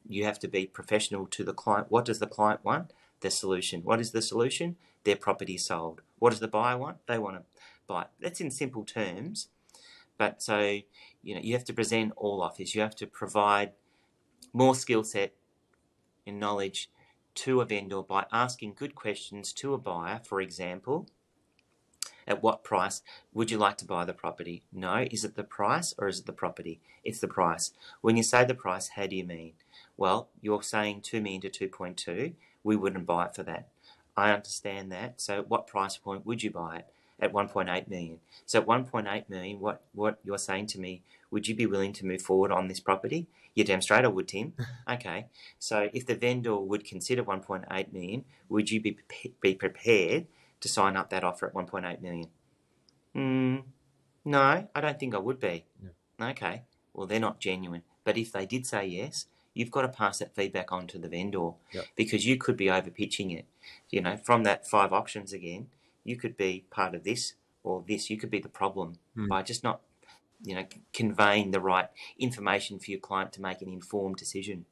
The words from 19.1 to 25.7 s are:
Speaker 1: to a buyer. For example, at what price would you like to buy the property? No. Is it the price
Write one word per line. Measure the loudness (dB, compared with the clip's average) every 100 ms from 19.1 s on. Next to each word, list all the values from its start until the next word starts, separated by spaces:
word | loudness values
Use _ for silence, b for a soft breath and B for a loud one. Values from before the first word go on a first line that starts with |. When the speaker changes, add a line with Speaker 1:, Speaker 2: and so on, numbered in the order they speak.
| -4 -8 -10 -10
Speaker 1:
to | -8 -4
a | -2
buyer. | -2 -4 -4 -6
For | -4 -4
example, | -4 -6 -8 -6 -4 -4 -4 _ _ _ _ _ _ _ _ _ B B -4
at | 2
what | 2 2
price | 0 0 2 -2 B B B
would | -4 -2
you | 2
like | 2 2
to |
buy | -4 -4 -4
the |
property? | -4 -8 -8 -10 -12 -12
No. | -8 -2 0 0
Is | -4
it | -6
the | -6
price | -10 -2 0